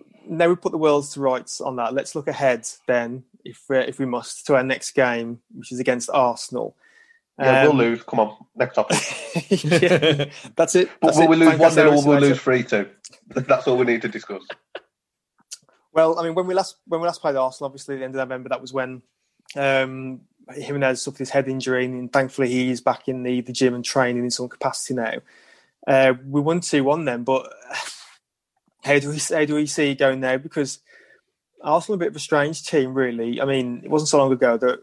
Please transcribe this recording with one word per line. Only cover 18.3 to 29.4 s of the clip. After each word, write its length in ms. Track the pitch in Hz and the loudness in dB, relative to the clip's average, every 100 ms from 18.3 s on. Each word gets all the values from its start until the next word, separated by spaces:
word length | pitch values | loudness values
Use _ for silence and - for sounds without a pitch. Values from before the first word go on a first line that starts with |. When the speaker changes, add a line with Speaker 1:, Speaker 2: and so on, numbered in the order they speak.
| 127 123 | -8 -8
Speaker 1:
that 140 | 127 | -10
was 100 | 131 | -8
when, 300 | 135 127 127 _ _ _ _ - 143 | -8 -8 -10 _ _ _ _ -14 -4
um, 680 | 139 135 131 131 131 127 _ _ - | 0 0 -2 -6 -12 -14 _ _ -18
Jimenez 480 | 135 143 143 131 127 | -12 -8 -2 0 -2
suffered 160 | - 135 | -6 -8
his 120 | 131 | -4
head 180 | 139 131 | -2 -2
injury, 360 | 131 127 127 | -4 -2 -2
and 260 | 127 127 123 | -2 -6 -2
thankfully 380 | 139 131 - 127 | -2 -2 -2 -2
he's 320 | 127 127 120 | 0 -2 -2
back 280 | 127 120 - | -2 -4 -6
in 160 | 131 | -6
the, 180 | 123 123 | -4 -4
the 100 | 123 | -6
gym 220 | 123 127 | 0 0
and 100 | 123 | 0
training 400 | 120 139 123 120 | -4 0 0 -2
in 60 | 123 | -4
some 180 | 120 123 | -6 -8
capacity 460 | - 135 - - | -6 -6 -6 -6
now. 220 | 127 113 - - _ _ _ _ _ - | -4 -6 -8 -14 _ _ _ _ _ 2
Uh, 280 | 135 135 123 135 | 4 4 2 -2
we 140 | 143 | -2
won 200 | 147 170 | 0 -2
two 200 | - 196 | 0 0
one 200 | 135 160 | 2 0
then, 200 | 147 120 | -2 -4
but 280 | 120 131 - - - | -2 -2 -4 -16 -14
<sighs> 1120 | - - - - _ _ _ _ _ _ _ | -12 -12 -14 -20 _ _ _ _ _ _ _
how 140 | - 143 | 0 0
do 120 | 143 | 0
we, 80 | 151 - | -4 -2
how 140 | 165 | -2